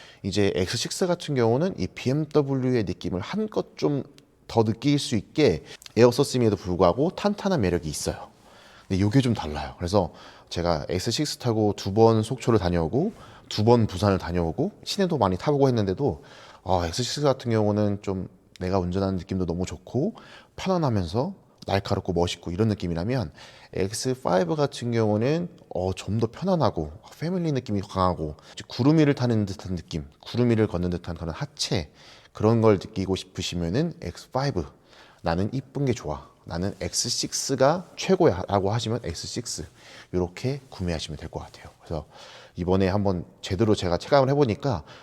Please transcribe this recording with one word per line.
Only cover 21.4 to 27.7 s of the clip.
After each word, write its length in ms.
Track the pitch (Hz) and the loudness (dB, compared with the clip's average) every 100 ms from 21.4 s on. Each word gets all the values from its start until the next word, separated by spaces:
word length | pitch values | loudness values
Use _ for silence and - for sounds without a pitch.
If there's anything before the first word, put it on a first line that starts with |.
| _ _ - | _ _ -2
날카롭고 460 | 98 - 95 - | -2 0 -2 0
멋있고 380 | 85 87 - - | 0 0 -2 -6
이런 180 | 87 110 | 0 0
느낌이라면, 640 | 101 90 82 92 131 82 - - - - | 0 -2 -4 -2 -2 -4 -10 -20 -20 -10
엑스파이브 840 | - 98 110 131 127 - 180 180 156 | -4 -4 -2 -4 -4 0 2 2 0
같은 340 | 143 - 120 | -2 -2 -2
경우는, 560 | 117 110 104 120 160 175 - - | 0 2 2 0 -2 -4 -12 -10
어, 220 | - 92 | -4 -2
좀 240 | 95 - 107 | -2 -4 -2
더 80 | - | -2
편안하고 680 | - 180 180 117 87 76 78 - - | -2 -2 2 2 0 -6 -8 -20 -10
패밀리 340 | 156 185 165 | -6 -2 -2
느낌이 280 | 135 123 | -2 -2